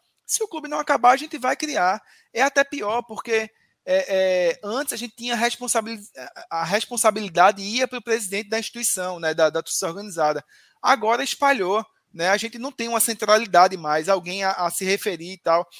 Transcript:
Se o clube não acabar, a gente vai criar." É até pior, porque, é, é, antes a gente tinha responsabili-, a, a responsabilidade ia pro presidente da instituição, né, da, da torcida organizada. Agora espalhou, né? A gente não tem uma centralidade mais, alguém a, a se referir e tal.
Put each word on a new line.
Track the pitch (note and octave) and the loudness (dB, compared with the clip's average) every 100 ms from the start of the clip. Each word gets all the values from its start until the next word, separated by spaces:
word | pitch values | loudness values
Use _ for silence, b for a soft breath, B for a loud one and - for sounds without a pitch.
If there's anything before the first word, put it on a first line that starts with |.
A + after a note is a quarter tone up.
| _ _ - | _ _ -8
Se | - | -6
o | G#4+ | -6
clube | D#4 C#4+ | -8 -8
não | D4+ | -4
acabar, | D4 C#4 B3 | -2 4 4
a | C4 | 4
gente | D4+ C#4+ | 0 -6
vai | B3+ C#4 | -4 -2
criar." | D4+ A#3+ F3+ G#3+ _ b b | -4 0 0 0 _ b b
É | A3+ | 0
até | C#4 C#4 | 2 2
pior, | C#4 C#4+ G#3 A#3 | 0 -2 -4 -4
porque, | A#3 A3 A#3+ A3 G#3+ _ _ _ - | -6 -10 -2 -2 -2 _ _ _ -2
é, | F#3+ F#3+ F#3+ F#3 F3+ F3 D#3+ | 0 2 2 2 2 2 -2
é, | |
antes | G3+ B3 C#4+ | -4 -6 -6
a | A3+ | -8
gente | A3+ - | -10 -10
tinha | A#3+ A#3 | -6 -2
responsabili-, | A#3+ - B3 A#3 A3 A3 G3+ - - - - | -2 -2 -4 -2 -4 -8 -14 -18 -18 -16 -8
a, | E3 | -6
a | E3 | -2
responsabilidade | G#3 - A#3 A3+ G#3 G3 E3+ F#3+ G3 | -2 -2 0 2 2 2 6 6 4
ia | G3 A#3+ B3+ | -2 -4 -4
pro | A#3 | -4
presidente | A#3 A#3 G3 G3 G#3 | -2 -4 -2 -6 -4
da | A3 | -4
instituição, | A3 A#3+ A#3 F#3+ F#3 F3 | -4 -6 -4 -2 -4 -4
né, | E3 | -2
da, | D#3+ D#3 | 2 2
da | D#3+ | 2
torcida | - - F3+ | -4 -4 -6
organizada. | F3 G#3 E3 D3+ D3 - b b b | -6 -8 -2 0 -2 -8 b b b
Agora | - C4 A3 A#3+ | 0 2 2 0
espalhou, | C4+ - C#4 C4 F3+ G#3+ - _ _ | 0 0 2 2 0 -2 -4 _ _
né? | D#3 F3 | -4 0
A | G3+ | 0
gente | A3 A#3 | -2 -8
não | C4+ | -10
tem | - A#3 | -6 -2
uma | A3+ | 0
centralidade | A3+ A3 G#3 G#3+ A3 F3 F#3 F#3 | 0 0 4 4 6 6 6 4
mais, | D3+ D#3 D#3+ | -2 -2 0
alguém | G3 F3 F#3+ | 0 -2 -4
a, | F#3+ | -2
a | F#3+ F3 | -2 -2
se | - | -2
referir | F#3+ G3 G#3+ E3 E3+ | -2 -2 -2 -6 -8
e | F#3 | -6
tal. | E3 E3+ F3 B | 2 2 0 B